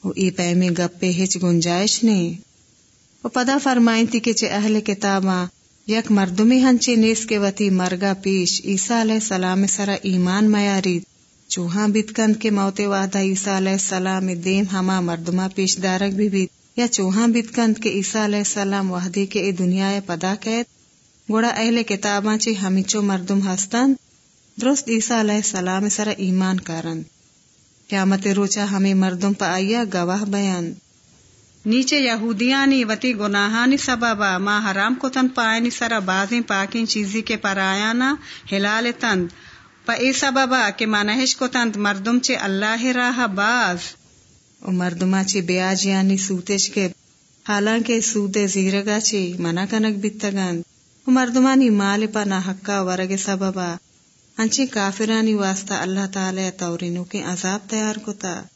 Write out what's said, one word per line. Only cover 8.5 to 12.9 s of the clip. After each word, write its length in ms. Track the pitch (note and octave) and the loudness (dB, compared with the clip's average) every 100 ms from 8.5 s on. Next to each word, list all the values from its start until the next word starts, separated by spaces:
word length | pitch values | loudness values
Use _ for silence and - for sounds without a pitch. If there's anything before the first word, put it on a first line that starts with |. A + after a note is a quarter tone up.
| - | -2
عیسیٰ 360 | - G3 - A#3 | -2 -2 0 0
علیہ 140 | A3 | 2
السلام 520 | A3 G#3+ F#3+ F#3 F#3 G3 | 0 0 -2 0 2 0
سرا 300 | - G3+ G3 | 0 -2 -2
ایمان 500 | G3 F#3 F3+ F#3+ G#3+ | 0 0 2 2 4
میارید۔ 500 | G#3 G3+ G3 F#3+ F3 - _ _ _ _ | 4 2 2 0 -2 -4 _ _ _ _
چوہاں 400 | - F3 F#3+ G#3+ | -6 -2 0 2
بیت 280 | G#3+ G#3+ A3 | 2 -2 0
کند 200 | A3 G#3+ | 2 2
کہ 100 | A3 | 2
موت 300 | G3+ G3 G3 | 0 0 -2
وعدہ 380 | G3+ | -2